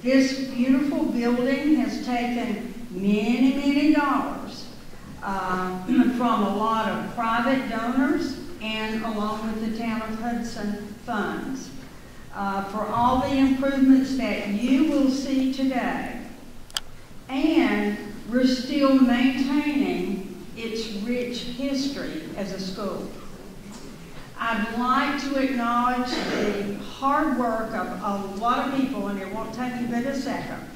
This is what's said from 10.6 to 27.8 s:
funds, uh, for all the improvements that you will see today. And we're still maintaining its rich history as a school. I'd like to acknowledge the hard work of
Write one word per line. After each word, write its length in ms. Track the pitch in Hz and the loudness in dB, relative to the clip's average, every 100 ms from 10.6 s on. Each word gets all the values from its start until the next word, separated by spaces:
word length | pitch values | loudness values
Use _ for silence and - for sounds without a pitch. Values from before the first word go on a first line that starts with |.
| 208 208 - - | -4 -6 -8 -12
funds, 680 | - 214 175 - 131 131 - - - - - - - | -6 -4 -4 -4 -6 -8 -8 -12 -14 -16 -16 -16 -14
uh, 300 | 196 196 196 | -6 -4 -2
for 220 | 196 208 202 | -4 -4 -2
all 340 | 220 247 262 | 2 4 4
the 160 | 269 269 | 2 4
improvements 800 | 269 269 277 269 262 262 - 247 | 4 4 2 4 8 8 6 0
that 320 | 214 202 202 | 0 -2 -2
you 420 | 202 254 269 311 | -2 4 4 6
will 200 | 285 262 | 4 4
see 420 | - 277 262 262 | 2 0 2 2
today. 680 | - 269 247 196 - - - - - - - - - - - - - - | 0 0 0 -2 -2 -6 -8 -12 -14 -16 -16 -10 -10 -10 -14 -16 -16 -6
And 680 | 269 311 330 208 208 208 208 - - - | 0 4 4 4 4 0 -2 -8 -12 -2
we're 180 | 240 262 | 2 4
still 480 | 254 - 294 277 | 2 0 4 6
maintaining 1300 | 269 247 240 262 - 277 294 294 - 185 180 180 202 - - - - | 8 6 6 4 2 2 2 2 2 2 0 -2 -4 -6 -12 -14 -8
its 340 | 226 226 220 202 | -6 -4 -6 -6
rich 380 | 226 247 247 247 | -2 -2 -2 -6
history 840 | 247 240 277 269 277 - - - - - | -6 -4 -2 0 -2 -4 -6 -6 -8 -6
as 160 | 190 | -6
a 80 | 190 | -4
school. 480 | 190 208 196 175 - - - - - - - - - - - - - - | -6 -4 -6 -6 -8 -10 -12 -14 -14 -14 -14 -14 -14 -14 -14 -14 -14 -6
I'd 400 | 170 214 214 220 | -2 0 -2 0
like 420 | 254 269 285 285 | 2 2 2 -2
to 140 | 277 269 | -2 0
acknowledge 720 | 262 240 233 240 247 254 - | 0 0 0 2 2 0 -2
the 680 | - - - 208 202 202 - | -2 -2 0 0 -2 -4 -6
hard 560 | - - 269 294 311 240 | -10 -2 2 2 2 2
work 340 | 240 226 220 | 0 0 -2
of 300 | 185 | -4